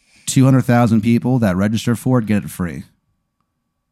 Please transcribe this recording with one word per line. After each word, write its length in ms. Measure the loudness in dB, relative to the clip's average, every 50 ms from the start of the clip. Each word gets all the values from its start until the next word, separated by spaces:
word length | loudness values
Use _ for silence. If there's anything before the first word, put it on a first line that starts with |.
| _ _ _ _ -8
two 180 | -2 2 2 4
hundred 180 | 4 4 2
thousand 380 | 2 2 2 2 2 2 2 2
people 380 | 2 2 0 0 0 0 -2 0
that 180 | 0 0 0
register 380 | 0 -2 -2 -2 -2 -2 -2 -4
for 220 | -2 -2 -2 0 0
it 80 | 0
get 180 | 0 -2 -2 -4
it 60 | -6
free. 340 | -8 -8 -8 -8 -8 -12 -14 _ _ _ _ _ _ _ _ _ _ _ _ _ _ _ _ _ _ _ _ _